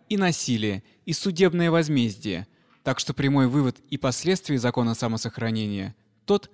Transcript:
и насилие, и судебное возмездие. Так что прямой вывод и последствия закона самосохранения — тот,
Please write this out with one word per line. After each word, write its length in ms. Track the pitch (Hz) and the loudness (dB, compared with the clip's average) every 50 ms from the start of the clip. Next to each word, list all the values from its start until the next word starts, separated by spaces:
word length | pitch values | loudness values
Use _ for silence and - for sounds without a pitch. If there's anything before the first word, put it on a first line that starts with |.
| _ - | _ -4
и 80 | 208 | 0
насилие, 640 | 196 190 175 156 - - - 120 107 107 107 98 92 - _ _ _ _ | 0 2 2 0 0 -2 -2 0 0 0 0 -2 -4 -6 _ _ _ _
и 80 | - 156 | -6 -4
судебное 560 | - - 196 170 160 190 175 165 170 170 165 | -2 -2 -2 2 4 4 4 4 2 2 2
возмездие. 800 | 160 170 160 151 151 131 117 110 95 - - 104 90 85 104 - _ _ _ _ _ _ | 2 2 2 2 2 2 2 0 -2 -4 -6 -6 -4 -6 -6 -10 _ _ _ _ _ _
Так 180 | - 135 131 - | -4 -4 -4 -4
что 140 | - - 139 | -4 -6 -4
прямой 340 | - 139 139 143 139 131 | -2 0 2 4 4 4
вывод 300 | 123 127 147 135 123 - - _ - | 4 4 2 2 0 0 -4 _ -10
и 80 | 143 | -6
последствия 600 | - - 131 120 - - 175 190 180 - - 143 | -4 -2 -2 -2 -2 0 -2 -2 -2 -2 -2 -2
закона 380 | 127 117 123 - 127 120 117 113 | 0 0 0 0 0 0 0 0
самосохранения — 1000 | - 127 113 113 110 - 113 - - 117 113 113 110 110 104 101 98 95 104 - _ _ _ _ _ _ | -2 -2 -2 -2 -4 -6 -6 -6 -6 -4 -4 -2 -2 -4 -4 -4 -6 -6 -8 -10 _ _ _ _ _ _
тот, 240 | - 202 202 - - | 0 0 0 -2 -6